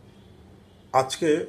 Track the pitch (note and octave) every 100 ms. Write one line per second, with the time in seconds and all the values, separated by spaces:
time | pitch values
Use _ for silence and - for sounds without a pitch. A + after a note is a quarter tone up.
0 | - - - - - - - - - C3
1 | C3 - E3 D#3+